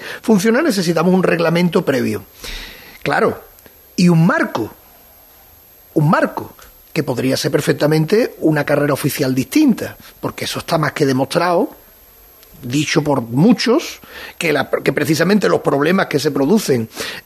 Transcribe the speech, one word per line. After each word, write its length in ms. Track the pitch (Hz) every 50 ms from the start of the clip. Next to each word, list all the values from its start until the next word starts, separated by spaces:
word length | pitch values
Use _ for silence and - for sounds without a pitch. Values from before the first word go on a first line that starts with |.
| - - - -
funcionar 420 | - - 220 185 190 226 226 269 330
necesitamos 500 | 302 196 202 160 175 165 156 165 185 180
un 100 | 190 170
reglamento 600 | 175 175 165 170 160 165 170 180 175 165 190 165
previo. 400 | - 135 123 117 110 107 101 98 - - - - - - - - - - - - - - - -
Claro, 380 | - - 185 220 143 - - - - _ - _ - - _ _ _ _
y 100 | - 180
un 180 | 175 170 160 165
marco, 460 | 202 294 339 285 - - - 107 92 - - _ _ _ _ _ _ _ _ _ _ _ _ _ _ _ _ _ _ _ _ _ _ _
un 160 | 165 147 156
marco, 440 | 240 311 294 208 - - - - - - - - _ _ _ _ _
que 100 | 160 135
podría 320 | 135 123 117 131 131 139
ser 140 | - - 143
perfectamente 840 | - 151 - 165 135 - 156 147 156 156 156 156 208 220 262 - - -
una 260 | 190 160 156 147 143
carrera 280 | - 147 147 147 147 135
oficial 420 | - - 135 - - 139 131 131
distinta, 640 | 131 120 - - 302 311 262 202 - 113 104 - - - - - _
porque 240 | - 117 - - 113
eso 140 | - - 131
está 180 | - - 170
más 160 | 160 151 135 -
que 120 | - 143
demostrado, 640 | 135 131 131 139 - - 175 170 180 170 180 269 - - - - _ _ _ _ _ _ _ - _ _ _ - _ - - 135
dicho 400 | 123 127 151 147 - - 160 147
por 180 | 147 139 131
muchos, 800 | 117 113 117 135 180 247 220 - - 240 240 339 - - - - - - - - - - - _
que 120 | 175 160
la, 160 | 147 135 - - - - -
que 80 | - 139
precisamente 540 | 151 143 135 160 139 165 180 214 202 190
los 140 | 175 165 151
problemas 460 | - 156 143 139 143 165 185 190 175
que 100 | - -
se 140 | 139 147 156
producen 580 | 139 139 135 143 214 214 - - 135 117 110 - - - - - - - -